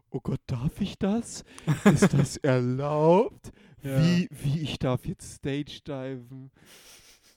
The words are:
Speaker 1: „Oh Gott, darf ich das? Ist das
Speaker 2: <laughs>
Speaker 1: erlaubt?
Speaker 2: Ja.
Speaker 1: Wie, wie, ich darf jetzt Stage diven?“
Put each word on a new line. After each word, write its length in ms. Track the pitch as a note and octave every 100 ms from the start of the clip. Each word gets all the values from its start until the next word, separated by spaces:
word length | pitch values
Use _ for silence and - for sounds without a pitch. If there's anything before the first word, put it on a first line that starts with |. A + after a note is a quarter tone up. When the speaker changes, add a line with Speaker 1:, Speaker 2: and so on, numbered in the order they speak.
| -
Speaker 1:
„Oh 80 | C3+
Gott, 200 | - C3 -
darf 320 | A#2+ C#3+ -
ich 180 | F#3+ -
das? 460 | G3 A3+ - - - - - C#3+
Ist 280 | G#3 D3+ F#3+
das 220 | C#3+ C#3+ -
Speaker 2:
<laughs> 20 |
Speaker 1:
erlaubt? 1120 | C#3+ B2+ B2 B2+ D3 D3+ D#3+ F3+ C#4+ - - - - -
Speaker 2:
Ja. 180 | C#3 C3+
Speaker 1:
Wie, 260 | E3 F3 E3+
wie, 280 | - C#3 D#3+
ich 180 | C#3+ -
darf 260 | C3+ B2+ -
jetzt 280 | G3 - -
Stage 460 | D3 C#3+ D3 - -
diven?“ 640 | C#3 C3 C3 A#2+ C3 C3 _ - - - - - _ _